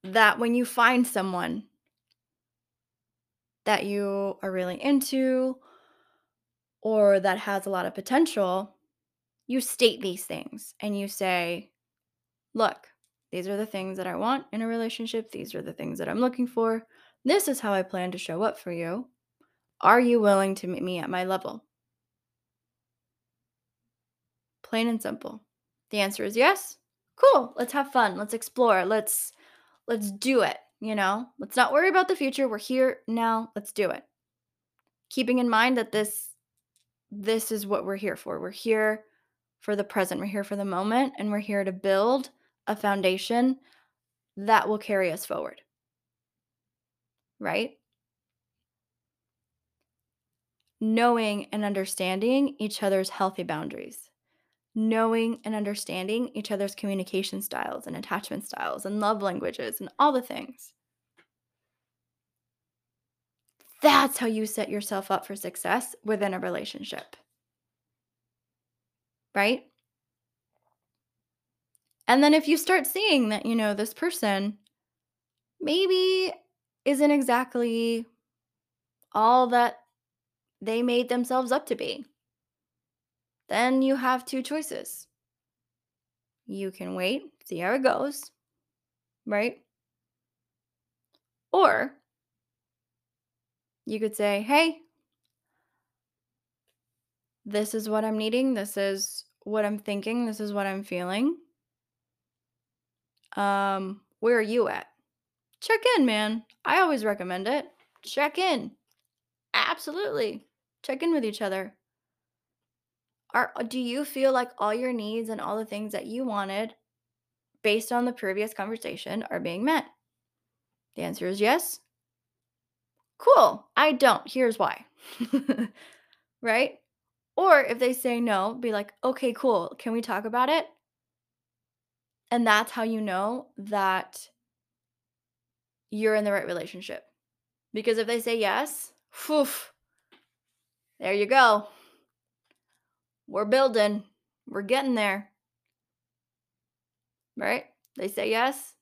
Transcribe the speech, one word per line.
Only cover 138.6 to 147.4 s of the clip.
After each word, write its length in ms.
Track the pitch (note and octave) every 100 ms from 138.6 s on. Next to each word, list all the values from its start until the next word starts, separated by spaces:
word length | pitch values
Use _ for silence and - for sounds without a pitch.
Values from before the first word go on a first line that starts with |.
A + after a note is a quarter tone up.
| D4 - - _ _
phew, 360 | - - D4+ C#4 - - _ _ _ _ _ _ _ _ _ _ _ _ _
there 140 | F#3
you 120 | G3+ G#3
go. 420 | C4+ B3 G#3 G#3 - _ _ _ _ _ _ _ _ _ _ _ _ _ _ -
We're 180 | G3 G#3
building. 580 | B3+ C4+ A3 G#3 G#3 - _ _ _ -
We're 160 | G3
getting 340 | G3 B3+ C#4 A#3
there. 360 | G#3 G3 G#3 _ _ _ _ _ _ _ _ _ _ _ _ _ _ _ _ _ _ _ _
Right? 280 | -